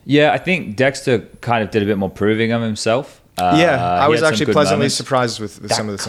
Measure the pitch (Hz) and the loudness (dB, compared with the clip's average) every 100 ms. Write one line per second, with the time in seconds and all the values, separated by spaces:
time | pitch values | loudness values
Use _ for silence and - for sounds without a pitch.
0 | - 143 151 139 156 180 104 104 131 135 | 0 2 2 0 -2 -4 -4 -2 0 0
1 | - 117 - - - 117 98 110 101 98 | 0 -2 -2 -10 -2 0 0 0 0 0
2 | 95 - 104 110 113 117 113 107 110 120 | -2 -2 0 0 0 -2 -4 -4 -2 -2
3 | - - _ - 180 156 170 139 90 90 | -4 -16 _ -2 2 4 4 2 0 2
4 | 143 156 156 113 147 107 147 98 - - | 2 2 2 0 2 2 2 2 0 -2
5 | 120 131 120 107 104 - 104 113 107 98 | -2 0 0 -4 -10 -10 -6 -4 -4 -6